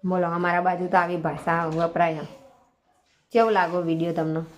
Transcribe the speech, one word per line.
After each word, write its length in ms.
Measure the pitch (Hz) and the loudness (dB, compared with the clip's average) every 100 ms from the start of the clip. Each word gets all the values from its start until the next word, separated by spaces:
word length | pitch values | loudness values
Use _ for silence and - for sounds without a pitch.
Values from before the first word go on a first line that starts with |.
બોલો, 220 | 185 185 170 | 0 0 0
અમારા 340 | 170 175 175 | 0 0 2
બાજુ 280 | 180 175 180 | 0 0 0
તો 80 | 185 | 2
આવી 200 | 175 175 | 2 -2
ભાષા 500 | 160 143 - 165 165 | -4 -4 -2 0 0
વપરાય. 540 | 160 170 170 170 156 147 - - _ _ _ _ _ _ _ _ | -2 -2 0 0 0 -10 -16 -20 _ _ _ _ _ _ _ _
કેવો 180 | 233 226 | 2 4
લાગ્યો 300 | 208 175 175 | 4 2 0
વીડિયો 320 | 170 165 170 | 0 0 0
તમને? 280 | 165 160 160 160 | -2 -2 -2 -6